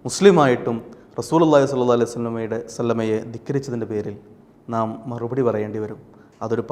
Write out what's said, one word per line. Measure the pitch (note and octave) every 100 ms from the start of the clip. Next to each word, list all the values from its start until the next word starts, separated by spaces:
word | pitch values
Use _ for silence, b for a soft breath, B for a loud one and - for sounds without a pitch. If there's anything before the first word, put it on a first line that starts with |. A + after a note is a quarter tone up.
| B2+
മുസ്ലിമായിട്ടും | - G3 E3 C#3 A#2+ A#2+ A2+ - B B -
റസൂലുള്ളാഹി | - E3 D#3+ C#3+ C3+
സ്വല്ലല്ലാഹു | C3 B2 A#2+
അലൈഹി | A#2
വസല്ലമയുടെ, | A#2+ A#2 A2+ A2 A2 -
വസല്ലമയെ | - A#2+ A2+ A2 A2 A2+ A#2
ധിക്കരിച്ചതിൻ്റെ | - C#3 C3+ A#2 A#2
പേരിൽ | G#2+ G#2 G2+ - - - _ -
നാം | A#2 A2 - C3+
മറുപടി | A#2+ A#2 C3 A#2+
പറയേണ്ടി | G#2+ G#2+ G#2+
വരും. | G#2+ G#2+ - - B B
അതൊരു | A2 A#2 A2